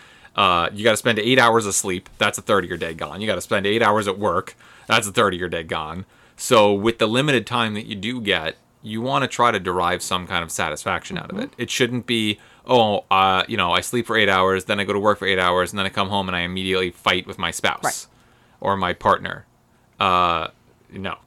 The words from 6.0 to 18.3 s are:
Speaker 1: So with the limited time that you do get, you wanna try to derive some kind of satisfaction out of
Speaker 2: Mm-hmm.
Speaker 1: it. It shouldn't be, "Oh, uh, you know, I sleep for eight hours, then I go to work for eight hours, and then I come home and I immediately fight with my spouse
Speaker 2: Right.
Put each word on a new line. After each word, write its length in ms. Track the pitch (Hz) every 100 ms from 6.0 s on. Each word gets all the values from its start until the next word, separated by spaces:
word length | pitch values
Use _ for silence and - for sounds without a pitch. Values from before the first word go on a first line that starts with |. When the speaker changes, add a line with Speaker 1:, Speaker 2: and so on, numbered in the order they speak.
| - _ _ -
Speaker 1:
So 340 | - 117 104
with 260 | 98 110 113
the 80 | 110
limited 400 | 120 151 123 101
time 260 | 120 110 104
that 100 | -
you 80 | 104
do 240 | 107 123
get, 360 | 101 87 80 - _ _
you 180 | 107 110
wanna 260 | 127 139 127
try 220 | - 120
to 80 | 107
derive 440 | 90 90 87 90
some 240 | - 92 87
kind 160 | 90
of 80 | 82
satisfaction 680 | - 85 76 - 87 - 90
out 140 | 80
of 60 | -
Speaker 2:
Mm-hmm. 60 | 285
Speaker 1:
it. 80 | -
It 120 | 117
shouldn't 340 | - 120 123 120
be, 320 | 117 107 - - - -
"Oh, 380 | 127 110 98 -
uh, 340 | 95 95 92 -
you 100 | 107
know, 140 | 87
I 100 | 87
sleep 240 | - 123 113
for 100 | 110
eight 120 | 101
hours, 360 | 95 95 95 101
then 140 | 104
I 40 |
go 100 | 101
to 60 | 101
work 180 | 104 98
for 80 | 98
eight 140 | 92
hours, 320 | 90 90 87
and 80 | 107
then 80 | 95
I 20 |
come 200 | 107 98
home 180 | 101 92
and 60 | 90
I 60 |
immediately 500 | 87 92 95 92 90
fight 340 | - 104 92 95
with 140 | 90
my 100 | 85
spouse 340 | - 98 -
Speaker 2:
Right. 240 | 139 - - _ _